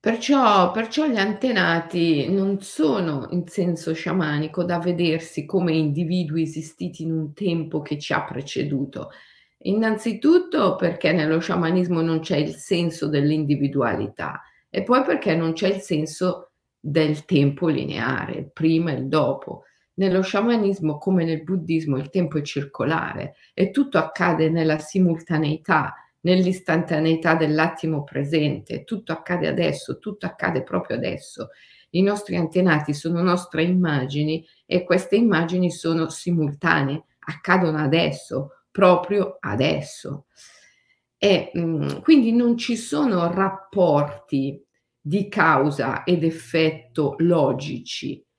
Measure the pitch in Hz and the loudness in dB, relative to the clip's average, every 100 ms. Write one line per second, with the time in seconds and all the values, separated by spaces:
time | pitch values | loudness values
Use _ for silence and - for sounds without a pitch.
0 | 214 226 - 277 240 202 180 214 220 - | 0 -2 2 4 6 6 4 2 -4 -2
1 | 302 226 196 208 262 220 175 165 165 180 | 0 0 0 0 0 2 2 0 -2 0
2 | 170 151 131 196 196 196 - - 302 226 | 2 2 2 0 0 -2 -6 -2 0 2
3 | 170 143 131 180 175 - 175 165 - 160 | 0 -4 -4 -6 -4 -2 -2 -2 -4 -6
4 | 180 180 156 147 156 175 175 170 170 175 | -2 -2 0 -2 -2 -4 -2 -2 -2 0
5 | 170 160 165 - 147 190 175 160 151 147 | 0 0 -4 -10 -4 -2 0 0 0 -2
6 | 165 180 160 160 156 156 156 _ 175 - | -2 -2 -2 -2 -4 -6 -12 _ -12 -8
7 | 160 160 156 151 202 165 156 156 147 151 | -6 -4 -6 -4 -2 -2 -4 -6 -6 -8
8 | - - - - 143 131 143 139 139 - | -4 -4 -4 -10 -8 -6 -4 -4 -6 -10
9 | - - - _ _ _ - 208 220 214 | -14 -18 -20 _ _ _ -2 0 0 -2
10 | 233 208 294 349 359 311 196 - 185 - | -4 0 4 4 4 0 2 2 -2 0
11 | 156 170 151 160 170 175 165 180 175 170 | 0 2 2 0 0 -2 0 2 2 0
12 | 165 160 160 147 151 - - 175 170 165 | 2 0 0 -2 -2 -6 -2 0 0 -2
13 | 156 151 143 156 143 143 135 139 117 95 | -2 2 2 2 0 0 0 0 0 -2
14 | 107 - 76 - - _ _ - 190 254 | -6 -8 -10 -10 -16 _ _ -6 0 2
15 | 277 302 202 160 165 160 190 196 - 156 | 2 0 0 0 0 0 -2 -2 -2 -4
16 | 156 - 185 - - _ _ _ - 151 | -4 -2 -2 -2 -12 _ _ _ -2 0
17 | 156 147 - 160 139 139 170 139 143 - | 2 0 2 4 4 2 -2 -2 -4 -4
18 | 117 127 - - 139 - 160 160 170 131 | -4 -4 -4 -8 -12 -2 2 2 0 -2
19 | 131 151 131 135 - - _ _ _ - | 0 0 0 -2 -8 -16 _ _ _ -2
20 | 190 180 190 202 226 233 202 196 156 147 | 2 2 2 0 2 2 2 0 -2 -2
21 | - 185 165 156 160 190 160 165 156 135 | 0 2 2 -2 -2 -4 0 -2 0 -2
22 | 147 190 160 151 143 143 143 - 123 160 | -2 -2 0 -2 -4 -6 -8 -4 -2 -2
23 | - - - - _ - 196 - 277 - | -4 -8 -10 -14 _ -2 0 0 0 0
24 | - - 180 160 160 165 160 156 - 190 | -2 -2 0 2 2 2 2 0 -2 2
25 | 180 160 - 156 151 156 - 160 139 - | 2 2 -2 0 0 -2 0 0 0 -8
26 | _ _ 170 185 180 185 - 160 156 151 | _ _ 2 4 2 -2 0 0 0 0
27 | 160 160 165 160 151 151 165 - 160 151 | 2 2 2 2 2 2 0 -2 -4 -4
28 | 143 135 143 160 151 - - - - 233 | -4 -4 0 0 0 -2 -8 -12 -8 -10
29 | - 165 - 175 156 151 160 147 - - | -8 -10 -4 -2 -2 0 -2 -2 -8 -10
30 | - 196 175 - 180 160 - 185 - 117 | -10 -10 -10 -4 -4 -4 -4 -6 -4 -4
31 | - - - - - - - - _ 170 | -4 -8 -12 -14 -14 -16 -20 -20 _ 0
32 | 196 208 - 175 165 185 185 151 147 147 | 0 0 -4 -4 -2 2 2 2 0 -4
33 | 170 170 180 175 180 160 170 180 175 147 | -2 0 2 0 -2 -2 2 2 2 0
34 | 131 143 151 160 - _ _ 180 180 180 | -2 -2 -2 -2 -6 _ _ -2 0 -2
35 | - 208 233 170 165 180 180 - 165 165 | 2 2 4 2 2 0 0 0 -2 0
36 | 160 - - 175 147 143 170 160 135 151 | -2 -6 -2 0 0 -2 0 0 0 -4
37 | _ _ - 147 - 185 175 156 151 160 | _ _ -14 -12 0 2 2 0 2 2
38 | 160 147 - 123 143 - _ - 185 175 | 2 -4 -8 -8 -8 -14 _ 4 6 6
39 | 180 202 185 - - 104 139 151 143 - | 2 -2 -2 -4 -6 0 0 0 -6 -12
40 | - 143 _ _ - _ _ _ _ _ | -12 -12 _ _ -20 _ _ _ _ _
41 | _ _ 202 180 - - 165 160 143 - | _ _ 2 4 2 -4 -2 -2 -4 -2
42 | - 311 226 233 240 233 - 233 - 294 | 6 6 8 4 4 2 -2 -4 -2 0
43 | 277 180 170 175 190 - - 202 175 147 | 2 2 0 0 0 -2 -6 2 4 4
44 | 143 - _ 139 135 139 _ _ _ _ | 0 -6 _ -4 -4 -8 _ _ _ _
45 | 151 185 196 - 165 143 147 143 123 123 | -4 -2 -2 2 4 4 2 0 -2 -2
46 | - 175 160 160 - 165 160 156 - - | 0 2 2 -2 -4 2 2 0 -8 -2
47 | 143 - 170 165 139 135 - - - - | -2 2 2 4 2 0 -6 -10 -10 -10
48 | 139 139 _ | -10 -12 _